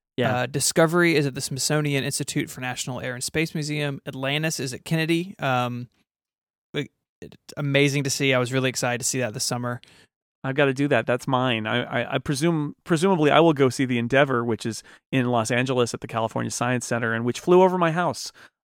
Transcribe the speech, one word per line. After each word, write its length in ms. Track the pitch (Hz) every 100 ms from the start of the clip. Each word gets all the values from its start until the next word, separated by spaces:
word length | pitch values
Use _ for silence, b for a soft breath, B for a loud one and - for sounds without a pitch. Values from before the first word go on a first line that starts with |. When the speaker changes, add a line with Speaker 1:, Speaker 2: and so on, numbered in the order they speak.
| _ -
Speaker 1:
Yeah. 200 | 120 123
Speaker 2:
Uh, 100 | 127
Discovery 680 | 139 - 170 160 175 170 151
is 100 | 143
at 80 |
the 60 | 139
Smithsonian 640 | - 131 - 151 147 139
Institute 460 | 139 - 143 147 -
for 100 | -
National 400 | 127 123 - 123
Air 140 | 127
and 100 | 123
Space 300 | - 156 160
Museum. 460 | 165 147 151 147 139
Atlantis 560 | - 131 135 147 160 156
is 140 | 131
at 100 | 117
Kennedy. 500 | - 160 160 170 185 -
Um, 500 | 139 127 123 120 127 _ _ _ _ _ _ _ _
like, 180 | 147 - _ _ _
it, 140 | - - - -
amazing 460 | 143 139 143 143
to 60 | 135
see. 240 | - 135
I 40 | 127
was 140 | 123
really 160 | 131 131
excited 320 | - 127 120
to 60 | 120
see 140 | 135
that 120 | 117
this 120 | 107
summer. 360 | - 120 123 123 B B B _ _ _
Speaker 1:
I've 140 | 135 135
gotta 180 | 139
do 140 | 135 143
that. 180 | 120 117
That's 200 | 123 -
mine. 400 | 127 131 113 107
I, 360 | 120 - 120
I, 120 | - 135
I 20 |
presume, 580 | - 135 170 160 147 -
presumably, 460 | - 160 190 180 151
I 100 | 139
will 140 | 165
go 160 | 139 131
see 160 | - 127
the 100 | 120
Endeavour, 480 | 117 131 143 123
which 220 | 120 107 117
is 160 | 107 - B -
in 200 | 131 123
Los 200 | 120 110
Angeles 440 | 123 131 127 117
at 80 | -
the 40 | 120
California 440 | 113 110 123 117
Science 340 | - 120 123
Center, 300 | - 117 117
and 100 | 113
which 160 | 120 -
flew 220 | - 180
over 160 | 185 180
my 140 | 165
house. 380 | 165 170 - - B B _